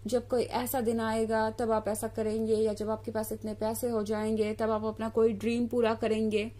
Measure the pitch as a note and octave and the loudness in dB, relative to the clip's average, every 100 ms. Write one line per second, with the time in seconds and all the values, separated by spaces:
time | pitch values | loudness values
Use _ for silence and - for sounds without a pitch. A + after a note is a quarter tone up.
0 | G#3+ A#3+ A#3+ B3 - A#3 B3 C4+ A3+ A3+ | -2 -2 0 0 0 -2 -2 0 0 0
1 | A3 A3+ A3 A3 A3 A3 A3+ A3 G3+ G#3+ | 0 0 2 2 0 0 0 0 0 -2
2 | A3 - G#3+ A3 A3 G#3+ A3 G#3 G#3+ G#3+ | -4 -2 -2 0 2 2 2 0 -2 -4
3 | A3+ A3 A3 G#3+ G#3+ G#3 G#3+ A3+ A#3+ A3+ | -4 -4 -4 -6 -6 -4 -4 -2 0 0
4 | G#3 G#3+ G#3+ A3 G#3+ G#3+ A3 G#3+ A3 G#3+ | 0 0 0 0 0 0 0 0 -2 -4
5 | A3 A3+ A3+ G3 G#3+ A#3+ A#3 A#3+ A3 A3+ | -2 4 4 4 0 0 0 2 2 2
6 | A3 A3 A3 G#3 A3 | 0 2 2 0 -2